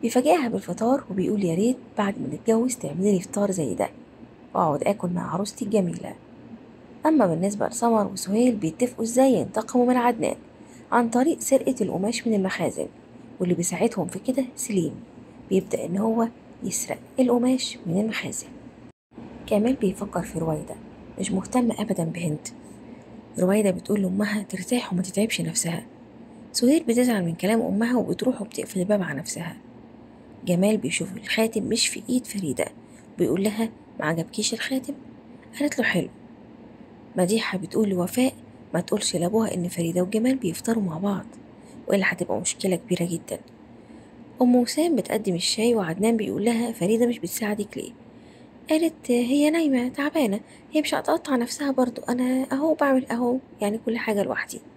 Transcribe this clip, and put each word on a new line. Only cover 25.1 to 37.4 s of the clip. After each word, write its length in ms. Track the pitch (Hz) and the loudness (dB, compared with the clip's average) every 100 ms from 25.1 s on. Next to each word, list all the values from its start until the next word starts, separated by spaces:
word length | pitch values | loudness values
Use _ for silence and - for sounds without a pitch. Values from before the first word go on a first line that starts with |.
| - 220 - | 0 -2 0
نفسها. 460 | 165 160 165 170 - - - - - - - | -4 -2 -4 -4 -8 -18 -20 -20 -20 -20 -8
سهير 300 | - 240 311 | 2 6 6
بتزعل 420 | 320 233 247 220 | 4 2 4 4
من 100 | 170 | 0
كلام 280 | 165 185 226 | 0 2 2
أمها 340 | 165 196 233 247 | 2 0 2 2
وبتروح 460 | 196 175 - 254 | 0 0 0 -2
وبتقفل 380 | 196 - - 190 | -6 -8 -6 -4
الباب 220 | 185 208 | 0 0
على 160 | 175 139 | 0 -6
نفسها. 380 | - - 165 - - - - - - - - - - | -8 -8 -8 -12 -18 -20 -20 -20 -20 -20 -20 -14 0
جمال 300 | 175 196 214 | 2 4 2
بيشوف 400 | 139 - 165 185 | 0 -4 -4 -8
الخاتم 460 | - - 220 220 | -4 0 2 0
مش 260 | 196 226 - | -2 0 0
في 140 | - - | -2 -2
إيد 180 | 254 247 | -2 -2
فريدة، 380 | 202 175 123 - - - - - - | -6 -4 -2 -4 -6 -20 -20 -20 -2
بيقول 260 | 160 156 | 0 2
لها: 260 | 202 208 226 - - - | 0 0 -4 -4 -20 -6
"ما 60 | 151 | -2
عجبكيش 480 | 165 165 - 214 | -2 -4 -4 -4
الخاتم؟" 400 | 226 - 262 262 285 - - - - - - | -4 -4 -4 -4 -12 -14 -20 -20 -20 -20 -4
قالت 180 | 294 285 | -2 0
له: 60 | |
"حلو." 240 | 233 180 - - - - - - - - - - - - | 0 0 -2 -8 -20 -20 -20 -20 -20 -20 -20 -20 -10 0
مديحة 420 | 180 220 | 2 2